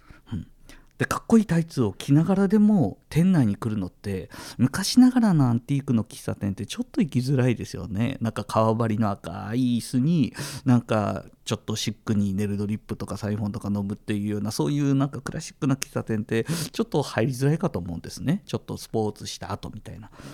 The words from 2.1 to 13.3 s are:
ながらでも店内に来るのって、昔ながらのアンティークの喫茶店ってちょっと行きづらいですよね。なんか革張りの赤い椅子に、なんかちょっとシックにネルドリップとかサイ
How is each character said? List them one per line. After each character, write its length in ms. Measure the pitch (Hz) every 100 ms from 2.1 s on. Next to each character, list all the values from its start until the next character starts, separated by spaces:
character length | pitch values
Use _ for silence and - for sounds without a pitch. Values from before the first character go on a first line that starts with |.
な 120 | 143
が 100 | 165
ら 140 | 190 196
で 100 | 214
も 400 | 208 208 104 - _
店 240 | 147 180
内 140 | 180 113
に 100 | 101
来 120 | 113
る 120 | 107
の 80 | 92
っ 20 |
て、 400 | - 101 95 - - - -
昔 420 | 127 - 190 -
な 100 | 254
が 100 | 247
ら 140 | 220
の 140 | 160 127
ア 40 |
ン 80 | 117
テ 140 | -
ィ 60 | 139
ー 40 |
ク 100 | 139
の 100 | 117
喫 180 | 101 -
茶 120 | -
店 180 | 101 101
っ 20 |
て 120 | 95 101
ち 120 | -
ょ 40 |
っ 40 | 247
と 100 | -
行 100 | 175
き 80 | 127
づ 160 | 123 139
ら 120 | 127
い 80 | 113
で 80 |
す 120 | 98 107
よ 120 | 90
ね。 300 | 98 117 -
な 100 | 113
ん 20 |
か 120 | 113
革 300 | - 107 110
張 220 | 113 113 104
り 20 |
の 120 | 107
赤 400 | 101 82 95 98
い 240 | 120 123 120
椅 20 |
子 180 | - 127
に、 360 | 139 170 131 - 143 135
な 120 | 135 123
ん 40 |
か 440 | - 110 101 98 - - -
ち 40 |
ょ 20 | 113
っ 80 |
と 100 | -
シ 160 | 107 -
ッ 60 | 104
ク 100 | -
に 180 | 104 101
ネ 140 | 95 104
ル 100 | 101
ド 80 |
リ 120 | 104 110
ッ 20 |
プ 160 | -
と 120 | 104 101
か 100 | 104
サ 120 |
イ 60 | 104